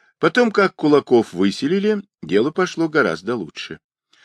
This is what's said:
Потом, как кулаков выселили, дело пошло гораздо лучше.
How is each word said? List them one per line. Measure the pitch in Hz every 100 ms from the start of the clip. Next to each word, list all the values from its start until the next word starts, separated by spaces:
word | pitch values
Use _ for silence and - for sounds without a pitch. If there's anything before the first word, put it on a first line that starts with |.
| _ _
Потом, | 160 247 240
как | - 190
кулаков | - 151 147 - 120 107
выселили, | 87 98 - 139 196 202 214 - _
дело | 156 190 143
пошло | 156 180 - 165
гораздо | 151 107 82 95
лучше. | 120 78 - - 80 _ _ _ _